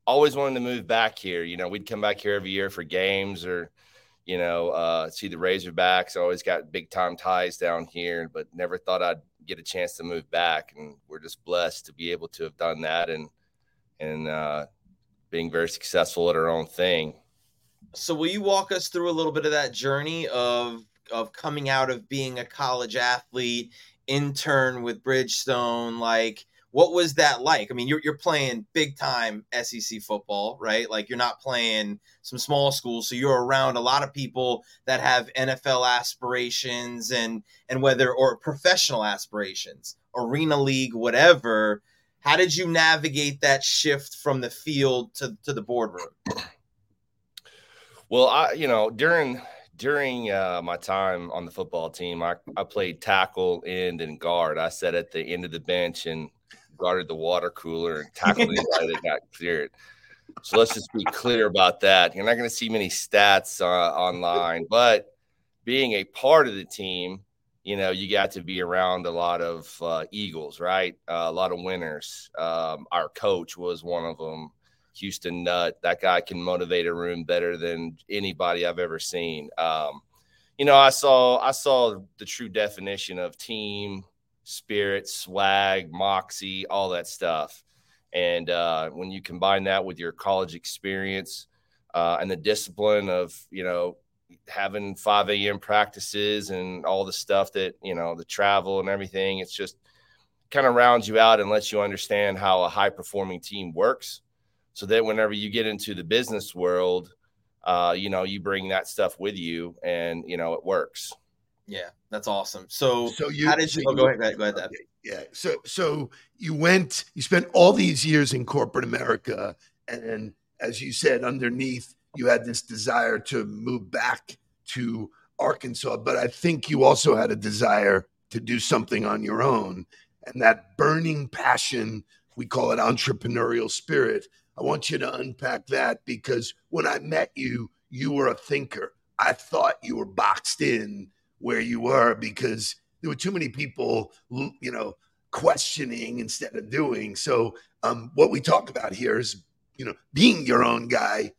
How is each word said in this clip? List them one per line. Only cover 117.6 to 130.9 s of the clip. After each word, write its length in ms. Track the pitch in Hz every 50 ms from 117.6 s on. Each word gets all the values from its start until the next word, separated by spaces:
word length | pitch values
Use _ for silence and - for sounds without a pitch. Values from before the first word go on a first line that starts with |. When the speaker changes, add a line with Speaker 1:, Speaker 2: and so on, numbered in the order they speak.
| 175 180 -
Speaker 3:
these 320 | - 190 - 160 131 -
years 280 | 160 156 151 147 131 139
in 120 | 127 127
corporate 400 | - - 143 117 - - 135 127
America, 720 | 120 117 123 127 123 113 113 - 120 110 - 101 101 - - _ _ _ _ _
and 460 | - 117 120 117 113 113 110 110 107 - _ _ _ _ _
as 220 | - 113 120 110 135
you 100 | 135 120
said, 300 | - - 147 131 120 123
underneath 720 | 123 139 135 123 120 123 123 131 131 127 120 117 - - _ _ _ _
you 100 | 151 123
had 180 | 123 123 117 113
this 180 | 120 117 - -
desire 560 | - 117 110 104 120 117 120 117 113 113 107
to 260 | 107 - 135 120 107
move 460 | 104 104 104 113 123 123 123 101 90
back 460 | 87 123 113 123 120 - - - - _ _ _ _ _ _
to 440 | - - 131 127 117 113 113 107 101 - _ _ _ _ -
Arkansas, 580 | 139 135 151 - - 127 120 - - 127 113 110
but 180 | 110 135 131
I 100 | 123 123
think 420 | 123 - - - 170 165 143 - -
you 160 | 156 135 131
also 320 | 135 143 - - 151 131
had 140 | 110 - -
a 60 | 107
desire 720 | 110 101 107 107 107 120 110 104 104 104 101 98 95 95 - _ _ _ _
to 100 | - 117
do 180 | 113 110 120 120
something 460 | - - 151 117 110 - 120 107 107
on 180 | 104 104 107 107
your 200 | 104 107 117 120
own. 440 | 139 127 110 101 95 92 92 90 - _ _ _ _ _ _ -
And 160 | - - 127 120
that 340 | 113 113 - - _ _
burning 520 | - 147 151